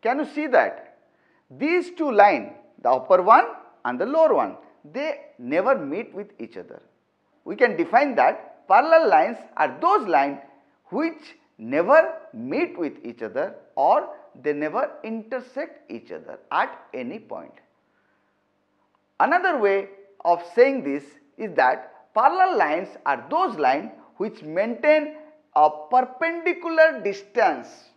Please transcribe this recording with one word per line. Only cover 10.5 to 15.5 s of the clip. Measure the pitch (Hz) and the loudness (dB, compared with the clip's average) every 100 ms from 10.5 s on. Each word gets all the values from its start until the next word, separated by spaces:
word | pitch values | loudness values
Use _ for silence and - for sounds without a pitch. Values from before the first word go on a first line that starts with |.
| _ _ _ _ | _ _ _ _
which | 190 330 320 - - _ _ | -6 -6 -8 -20 -20 _ _
never | 113 143 175 302 330 - - | -6 -2 4 4 4 -4 -16
meet | 110 120 202 349 - | -14 -6 -4 -4 -6
with | 151 - - | -10 -8 -16
each | 113 | -12
other | 110 120 180 - _ - | -8 -6 -8 -10 _ -2
or | 147 254 - - - - | 2 2 -2 -16 -20 -10
they | 135 | -6
never | 147 151 196 277 - | -4 -4 -4 -6 -8
intersect | 220 226 214 247 247 | -12 -12 -10 -12 -10